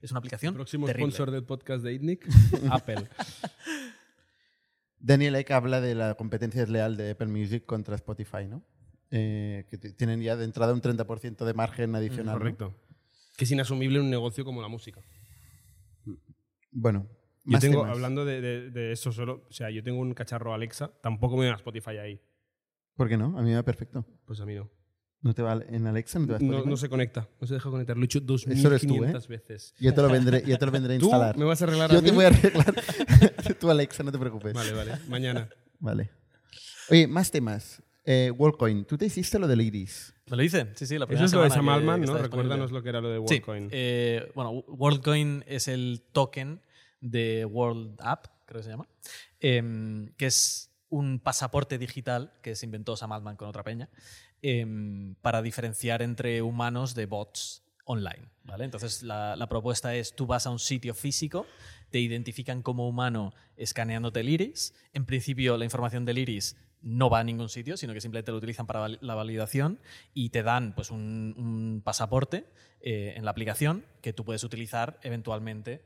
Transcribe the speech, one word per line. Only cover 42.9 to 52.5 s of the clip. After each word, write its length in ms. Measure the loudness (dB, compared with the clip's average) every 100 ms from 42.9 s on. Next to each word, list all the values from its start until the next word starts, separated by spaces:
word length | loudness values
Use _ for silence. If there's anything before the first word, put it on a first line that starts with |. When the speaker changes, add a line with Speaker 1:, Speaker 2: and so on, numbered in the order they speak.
| -4
Speaker 2:
lo 80 | -2
de 80 | -2 2
Speaker 1:
Sí, 60 | 2
Speaker 2:
WorldCoin. 340 | 0 -8 -6
Speaker 1:
eh, 600 | -4 -2 0 0 -2 -4
bueno, 180 | -8 -6 -8 -10
WorldCoin 760 | 0 2 2 2 2 0 -2 -6
es 220 | -6 -4
el 340 | -4 -4 -6 _
token 500 | 0 0 -2 -10 -12 _ _ _ _
de 460 | -4 0 0 0 -2
World 540 | 0 0 -2 -8 -8
App, 240 | -6 -6 -8 _ -18
creo 120 | -14
que 40 |
se 60 | -12
llama, 160 | -14 -16 _ -20 -20 -20 _
em, 760 | 2 2 0 -6 -8 -8 -10 -4
que 80 | 0
es 460 | 2 2 -2 -12 _ -8
un 300 | -4 -2 -2
pasaporte 580 | -4 -4 -2 -2 -2 -4
digital 560 | -8 -8 -4 -4 -6 _
que 140 | -12